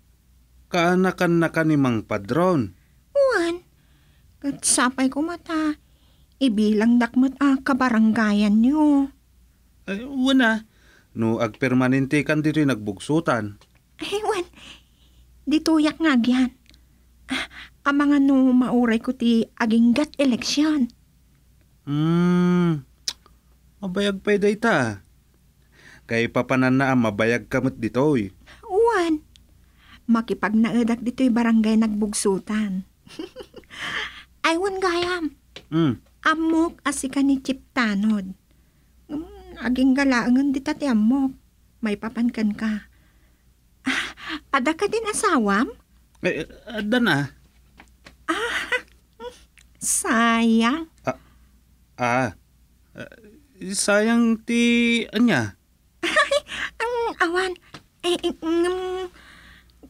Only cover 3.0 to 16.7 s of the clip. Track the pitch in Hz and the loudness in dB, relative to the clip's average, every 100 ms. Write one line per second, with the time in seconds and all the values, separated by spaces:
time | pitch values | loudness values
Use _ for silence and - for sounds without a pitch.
3 | _ 571 539 415 339 349 - _ _ _ | _ 0 2 2 0 -4 -10 _ _ _
4 | _ _ _ _ 277 165 - - 254 262 | _ _ _ _ -8 -4 -2 0 0 0
5 | 262 269 330 339 - 320 311 302 _ _ | -2 -2 -6 -6 -6 -4 -4 -6 _ _
6 | _ _ _ - 269 208 214 208 233 240 | _ _ _ -2 0 2 2 2 4 2
7 | 233 254 262 262 277 269 285 262 262 220 | 2 2 0 2 0 2 0 0 2 2
8 | 220 220 214 208 208 214 240 311 302 277 | 2 2 2 2 2 4 4 4 4 2
9 | 277 - _ _ _ _ _ _ - 196 | 0 -6 _ _ _ _ _ _ -10 -8
10 | 262 269 262 262 226 220 - _ _ _ | -6 -2 2 4 4 0 -4 _ _ _
11 | _ 110 113 113 113 - 131 127 127 135 | _ -4 0 0 -2 -2 0 2 2 2
12 | 131 147 139 151 151 151 143 110 107 95 | 2 0 0 0 0 2 0 0 -6 -8
13 | - 151 - 120 104 101 _ _ _ - | -2 -2 0 -2 -4 -10 _ _ _ -14
14 | 311 403 427 392 349 - - - _ _ | -8 -6 -4 -4 -6 -14 -20 -20 _ _
15 | _ _ _ _ - 311 320 320 302 302 | _ _ _ _ -2 -2 2 2 2 0
16 | 320 254 233 254 247 - _ | 2 2 2 2 0 -4 _